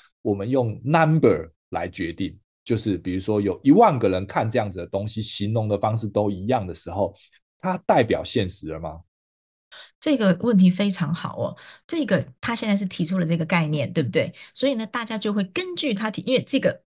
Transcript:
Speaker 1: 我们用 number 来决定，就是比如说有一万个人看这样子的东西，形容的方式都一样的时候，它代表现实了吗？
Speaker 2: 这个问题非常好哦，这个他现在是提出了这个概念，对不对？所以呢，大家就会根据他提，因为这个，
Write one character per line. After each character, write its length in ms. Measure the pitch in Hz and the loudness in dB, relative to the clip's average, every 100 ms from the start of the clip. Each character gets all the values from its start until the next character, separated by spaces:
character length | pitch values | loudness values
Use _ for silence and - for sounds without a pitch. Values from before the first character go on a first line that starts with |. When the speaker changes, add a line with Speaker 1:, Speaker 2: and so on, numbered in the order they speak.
| _ _ | _ _
Speaker 1:
我 100 | 107 | -4
们 160 | 98 110 | -2 0
用 320 | 135 113 - | 0 0 -4
number 640 | 113 165 156 160 117 78 80 _ _ | 0 2 4 6 4 4 -2 _ _
来 180 | 87 92 | -6 -6
决 240 | 95 85 | -6 -8
定， 240 | 85 95 - _ _ | -6 -8 -8 _ _
就 120 | - 113 | -2 -2
是 220 | 107 87 | 0 -2
比 160 | 92 | -2
如 60 | 92 | -4
说 200 | 101 104 | 0 0
有 200 | 98 87 | 0 2
一 60 | 135 | 6
万 300 | 185 220 131 | 8 6 6
个 100 | 101 | 2
人 160 | 92 98 | 0 -2
看 240 | - 110 | -2 0
这 80 | 120 | 0
样 140 | 104 | -2
子 80 | 90 | -6
的 80 | 87 | -6
东 200 | 98 110 | -6 -4
西， 140 | 110 | -6
形 320 | 107 - 104 | -6 -4 -2
容 140 | 113 107 | -2 0
的 100 | 104 | 0
方 180 | 107 113 | 0 -2
式 120 | 104 | -2
都 240 | 104 104 | 0 0
一 160 | 92 104 | -2 -2
样 180 | 123 92 | -2 -4
的 80 | |
时 160 | 80 85 | -10 -8
候， 260 | 95 95 - _ _ _ _ | -2 -2 -4 _ _ _ _
它 180 | 185 180 - | -6 -2 2
代 180 | 165 | 4
表 200 | 107 78 | 4 0
现 260 | 85 120 90 | -2 -2 -2
实 180 | - 78 | -6 -10
了 100 | 80 | -10
吗？ 220 | 80 82 - _ _ _ _ _ _ - - _ | -10 -14 -20 _ _ _ _ _ _ -20 -20 _
Speaker 2:
这 180 | 311 262 | 0 2
个 180 | 196 175 | 2 2
问 160 | 233 202 | 4 6
题 140 | 185 | 6
非 180 | 185 202 | 4 0
常 240 | 185 151 | 0 -2
好 260 | 170 - - | -4 -6 -6
哦， 180 | - - - - - | -6 -8 -18 -14 -6
这 200 | 330 220 | -4 0
个 200 | 170 - - | 0 -2 -8
他 140 | - 226 | -6 -2
现 120 | 220 | 0
在 80 | 202 | 0
是 100 | 185 | 0
提 200 | - 160 | -4 -2
出 140 | 185 | 0
了 60 | 165 | 0
这 120 | 165 | 0
个 80 | 160 | 0
概 220 | 175 151 | 0 2
念， 240 | 151 120 | -2 -2
对 120 | 160 | -2
不 60 | 117 | 0
对？ 240 | 156 175 - - | 0 -2 -6 -14
所 140 | - 269 | -2 -2
以 60 | 226 | 0
呢， 120 | 220 | -4
大 180 | 247 226 | -6 -6
家 100 | 220 | -4
就 140 | 214 | -2
会 120 | 208 | -2
根 320 | 190 359 370 339 | -2 -4 -6 -4
据 180 | 294 | -2
他 160 | 202 220 | -2 -4
提， 140 | - | -4
因 120 | 240 254 | 0 0
为 60 | |
这 180 | - 277 | 2 0
个， 240 | - - | 0 -2